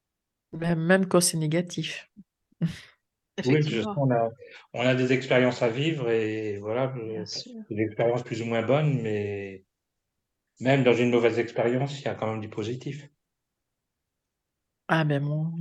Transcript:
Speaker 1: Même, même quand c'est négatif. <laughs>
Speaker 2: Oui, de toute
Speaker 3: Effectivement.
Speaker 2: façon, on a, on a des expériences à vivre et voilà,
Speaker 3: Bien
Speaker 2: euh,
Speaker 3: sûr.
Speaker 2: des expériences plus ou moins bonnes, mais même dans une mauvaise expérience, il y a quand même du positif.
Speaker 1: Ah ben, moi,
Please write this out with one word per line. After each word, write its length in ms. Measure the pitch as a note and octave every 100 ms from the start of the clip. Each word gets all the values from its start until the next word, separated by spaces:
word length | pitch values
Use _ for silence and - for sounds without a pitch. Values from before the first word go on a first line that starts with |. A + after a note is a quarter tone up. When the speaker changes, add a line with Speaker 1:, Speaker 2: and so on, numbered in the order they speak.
| _ _ _ _ _
Speaker 1:
Même, 280 | E3 E3 E3
même 260 | E3 F#3+ F#3+
quand 120 | F#3
c'est 160 | F3 E3
négatif. 720 | D#3 D#3+ F3 - D#3+ - - - - _ _ -
<laughs> 360 | E3 - - _ _ _ _ -
Speaker 2:
Oui, 140 | B2+ D3+
de 40 |
toute 100 | D3
Speaker 3:
Effectivement. 200 | A2+ A2
Speaker 2:
façon, 60 | G3+
on 80 | C3+
a, 180 | A#2+ A2+ - - - -
on 60 | A#2 B2+
a 80 |
des 180 | B2+ B2+
expériences 500 | C3 - B2+ B2+ B2
à 60 | B2
vivre 400 | A#2 D#3 - A#2+
et 480 | A2+ A2 A2 G#2+ G2+
voilà, 360 | G#2 A#2 C3 C3 A2+
Speaker 3:
Bien 160 | A2
Speaker 2:
euh, 20 | -
Speaker 3:
sûr. 360 | - - A#3 G#3+
Speaker 2:
des 120 | G#2+
expériences 400 | A2 - A#2+ A#2+
plus 180 | - A2
ou 20 | A#2
moins 160 | A#2
bonnes, 380 | G#2+ C#3 D3+ B2+
mais 640 | A2+ G#2+ G#2 G2+ G2 F#2+ _ _ _ _ _ _ _ _ _ -
même 240 | A#2+ C#3
dans 100 | B2
une 160 | A#2 B2
mauvaise 280 | A#2+ A2+ A2
expérience, 600 | A2 - A2+ B2+ C3+ -
il 40 |
y 40 | A#2
a 60 | G#2
quand 140 | A2
même 100 | A2
du 100 | G#2+
positif. 580 | - G#2+ B2+ - C#3 - _ _ _ _ _ _ _ _ _ _ _ _ _ _ _ _ _ -
Speaker 1:
Ah 160 | D#3+
ben, 180 | D3+ C#3+
moi, 280 | D3 D3+ D#3+ E3